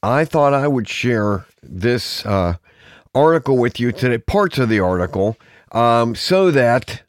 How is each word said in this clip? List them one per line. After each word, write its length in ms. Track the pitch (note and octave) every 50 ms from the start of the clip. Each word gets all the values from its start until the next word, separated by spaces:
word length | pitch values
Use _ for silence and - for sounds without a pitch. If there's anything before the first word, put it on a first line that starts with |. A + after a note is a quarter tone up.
| -
I 200 | G2+ A#2+ C#3 D#3+
thought 300 | D3+ - E3 D3 C#3+ C#3+
I 140 | C#3 C3+ D3
would 200 | C#3+ B2+ A2 -
share 600 | - - - B2 B2 A2+ G#2 G#2 G#2 F#2+ - _ _ _ -
this, 600 | - - F2+ F2+ A#2+ A#2+ A#2+ - - - - - G#2
uh, 300 | G2+ G2 F#2 F2 E2+ E2+ _ _ _ _ _ - - - _ _ _
article 420 | C3 C#3+ D#3 E3 E3 C3 - C#3 B2+
with 220 | A#2+ A#2+ - -
you 120 | A#2+ A#2+
today, 280 | A#2 - - B2+ B2 A2
parts 400 | - - - G3+ G#3 F#3 - -
of 100 | C3 A2+
the 120 | A2 G#2
article, 540 | F#2+ F2+ F#2 F2+ F2+ F2 - F#2 F#2+ G#2+ A2 _ _ _ _ - _ _
um, 420 | - A2+ A#2+ A#2+ A#2 A#2 A#2 A#2 A#2
so 380 | G2 - - F3 F#3+ F#3+ F#3
that 500 | D#3+ C#3 B2 A#2 A#2 B2 G#2 - - - _